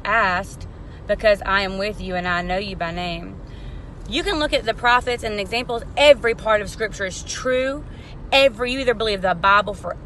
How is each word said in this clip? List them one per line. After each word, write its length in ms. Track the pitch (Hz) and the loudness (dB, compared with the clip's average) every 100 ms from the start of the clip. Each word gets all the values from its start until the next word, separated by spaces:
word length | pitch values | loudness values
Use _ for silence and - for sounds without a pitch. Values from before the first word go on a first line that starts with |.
asked, 640 | - 220 196 180 202 - - - - - - | 0 2 2 2 -4 -10 -14 -14 -16 -10 -4
because 340 | 208 220 202 - | 2 4 4 2
I 160 | 196 | 0
am 160 | 190 190 | 0 -2
with 240 | 202 208 | -4 -4
you 140 | 185 180 | -4 -4
and 120 | 180 | 0
I 140 | 175 | 0
know 160 | 175 185 | 0 -2
you 180 | 202 185 | -4 -4
by 160 | 170 | -6
name.'" 480 | 170 175 170 170 - - - - - - - - | -4 -6 -6 -10 -14 -14 -14 -12 -12 -14 -14 -6
You 140 | 240 | -4
can 160 | 349 330 | 0 0
look 120 | 302 | 0
at 140 | 285 220 | 0 0
the 80 | |
prophets 500 | - 240 240 240 240 | 0 4 4 4 -2
and 160 | 226 208 | -2 -4
examples. 440 | 190 233 254 233 - - | -2 -4 -2 -4 -4 6
Every 400 | 285 262 226 226 | 8 8 6 0
part 240 | 214 214 | 2 2
of 100 | 196 | 0
Scripture 360 | - 220 - 190 | -4 -6 -4 -6
is 180 | - | -6
true. 600 | - - 254 254 262 285 - - - - - | -8 -6 0 0 0 -4 -8 -14 -14 -14 0
Every, 380 | 277 269 208 247 | 4 4 4 -2
you 80 | 262 | -2
either 160 | 254 220 | 0 0
believe 260 | 220 202 | 0 0
the 140 | 180 175 | 0 2
Bible 400 | 196 202 208 202 | 4 4 4 -4
for 200 | 175 - | -8 -8